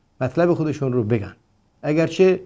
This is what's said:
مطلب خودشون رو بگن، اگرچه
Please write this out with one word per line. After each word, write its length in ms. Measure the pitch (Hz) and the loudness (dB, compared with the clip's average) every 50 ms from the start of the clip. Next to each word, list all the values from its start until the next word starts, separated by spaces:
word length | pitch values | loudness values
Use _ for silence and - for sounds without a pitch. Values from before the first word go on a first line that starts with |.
| _ _ _ _ | _ _ _ _
مطلب 320 | 131 127 - 165 175 175 170 | -6 -4 0 0 2 2 2
خودشون 400 | 147 156 156 135 - 139 131 123 | 0 0 -4 -4 -4 -4 -2 0
رو 100 | 127 110 | -2 0
بگن، 320 | 104 120 110 98 98 - _ _ _ _ _ _ _ _ _ | 0 -2 -2 -2 -8 -14 _ _ _ _ _ _ _ _ _
اگرچه 580 | - 147 151 160 165 160 - - 185 185 185 180 - | -4 -2 0 0 0 0 2 2 4 4 4 0 -4